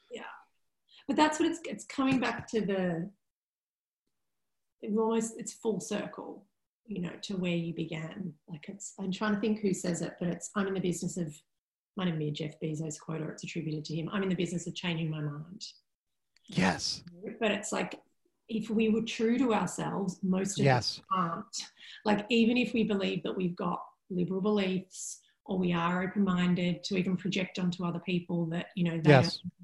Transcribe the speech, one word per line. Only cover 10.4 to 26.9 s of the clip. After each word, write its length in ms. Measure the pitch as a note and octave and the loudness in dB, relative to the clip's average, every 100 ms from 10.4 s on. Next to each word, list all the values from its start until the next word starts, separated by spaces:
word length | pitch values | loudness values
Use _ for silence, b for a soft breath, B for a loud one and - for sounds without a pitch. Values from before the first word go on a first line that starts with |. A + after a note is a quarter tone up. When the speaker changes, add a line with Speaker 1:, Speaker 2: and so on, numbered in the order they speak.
| - | -6
Speaker 1:
"I'm 140 | G#3 G3 | -2 -2
in 60 | |
the 60 | F#3+ | 0
business 360 | F#3 E3+ F3 - | -2 -2 -4 -4
of," 180 | D#3+ - _ _ _ _ _ - | -6 -8 _ _ _ _ _ -2
might 100 | F3+ | -2
even 140 | D#3+ | 0
be 80 | D3+ | -2
a 40 | |
Jeff 280 | D3 D#3 - | -4 -6 -6
Bezos 400 | F3 D3+ D#3+ - | -6 -4 -6 -8
quote 200 | - D#3+ | -8 -6
or 120 | E3 | -6
it's 100 | - | -8
attributed 420 | - F3 D#3 D#3 D3+ | -8 -6 -4 -6 -4
to 100 | D#3 | -6
him, 120 | D#3+ | -2
"I'm 100 | G#3 | -2
in 60 | F#3+ | 0
the 80 | F3+ | 0
business 320 | F3 E3+ - | 0 -2 -6
of 60 | |
changing 360 | - F3 D#3+ D#3+ | -6 -4 -2 -2
my 100 | D#3 | -2
mind." 460 | D3+ D3 D#3+ G#3 - - _ _ _ _ _ _ - | -4 -6 -10 -14 -16 -18 _ _ _ _ _ _ -6
Speaker 2:
Yes. 560 | - F#3 E3 - - - F3 G3+ A#3 | 2 2 2 -4 -8 -12 -14 -12 0
Speaker 1:
But 100 | A3 | 0
it's 220 | G3+ - | 0 -2
like, 280 | - F3+ - - _ _ _ _ | -4 -4 -8 -16 _ _ _ _
if 220 | A3 - | -6 0
we 180 | A3 A3 | 2 4
were 140 | A3 | 4
true 340 | A3 - A3+ B3 | 0 0 2 4
to 140 | B3+ | 4
ourselves, 680 | G#3 F3+ - D#3 F3 F#3+ - | 4 2 -2 -2 -2 -2 -2
most 380 | F#3+ F#3 G3 - | 0 0 0 4
of 40 | |
Speaker 2:
Yes. 340 | C#3 B2+ - - | 6 6 2 -6
Speaker 1:
us 40 | - F#3 | -4 0
aren't. 400 | E3+ E3+ - - - B B B | 0 -2 -8 -10 -12 B B B
Like, 200 | G#3+ G3+ - | 2 2 4
even 280 | A#3 A3+ B3 | 6 6 6
if 160 | A3+ | 2
we 120 | A#3+ | 2
believe 400 | A3 G3+ F#3+ F#3+ | 2 2 2 0
that 120 | G3 G#3 | -2 0
we've 200 | F#3 F3 | 0 0
got 260 | F3+ - - _ _ | -2 -2 -6 _ _
liberal 320 | F3+ F3 F#3+ | -2 0 2
beliefs 800 | G3+ G#3 F#3+ F#3+ - - - - _ _ - | 2 2 2 0 -4 -12 -12 -12 _ _ -4
or 120 | F#3+ | 0
we 140 | F3+ | 2
are 280 | E3+ E3+ F3+ | 2 2 0
open-minded 800 | F#3 G#3 G3 F3+ F3+ F3+ F3+ F3 | 0 2 2 4 4 4 2 0
to 140 | - | -2